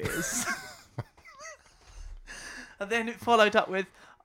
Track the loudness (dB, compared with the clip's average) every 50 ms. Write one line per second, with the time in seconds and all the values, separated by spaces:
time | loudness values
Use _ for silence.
0 | -4 -4 -4 -4 -4 -4 -4 -4 -4 -4 -4 -6 -8 -12 -18 -20 -20 -12 _ -12
1 | -12 -12 _ -20 -20 -20 -20 -18 -16 -16 -16 -18 _ -20 -20 _ -20 -20 -18 -16
2 | -14 -14 -14 -16 -16 -16 -16 -14 -14 -14 -14 -14 -16 -18 -12 -10 -4 -2 -2 -2
3 | -2 -2 -6 -4 4 6 8 8 8 8 6 4 2 4 0 -2 -2 -4 -10 -20
4 | -20 -20 -20 _